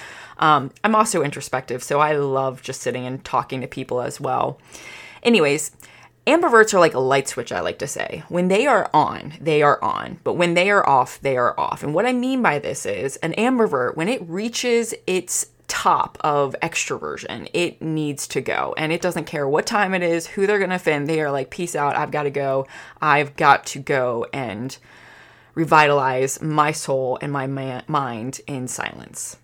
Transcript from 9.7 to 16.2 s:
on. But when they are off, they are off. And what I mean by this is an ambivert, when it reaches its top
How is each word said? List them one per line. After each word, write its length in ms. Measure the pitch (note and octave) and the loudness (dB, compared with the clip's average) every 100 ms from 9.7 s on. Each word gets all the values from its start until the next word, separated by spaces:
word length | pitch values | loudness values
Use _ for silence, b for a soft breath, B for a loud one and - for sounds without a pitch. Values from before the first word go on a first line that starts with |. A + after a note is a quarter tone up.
| C3+ | 4
on. 380 | - - B1 - - | 0 -4 -8 -6 -4
But 80 | |
when 200 | E3+ F3 | 0 2
they 160 | E3+ F#3+ | 4 4
are 180 | - - | 4 6
off, 340 | C#3 C3 - | 4 2 -2
they 160 | C#3 B2+ | -2 2
are 200 | A#2+ - | 0 0
off. 240 | - - | -4 -4
And 120 | C#3+ | -2
what 120 | D#3 A#3+ | 0 0
I 60 | |
mean 300 | B3+ B3 C4 | 0 0 0
by 180 | G#3 D3 | 2 0
this 260 | C#3+ - F#2 | -4 -6 -6
is 300 | G2+ C3+ - | -4 -6 -4
an 140 | D#3+ E3 | -4 0
ambivert, 600 | A#3 C4 G#3+ C3 B2 D#3 | 0 2 2 0 -2 -2
when 140 | E3+ | -2
it 180 | B3+ E3 | -4 -6
reaches 640 | F3 A3+ A3+ B3 A#3 A3 - - | -6 -6 -4 0 0 0 -6 -2
its 380 | F#3 F3+ - - _ - | -2 -2 -6 -6 _ -8
top 480 | - F#3+ D#3 - - | -2 2 2 0 -2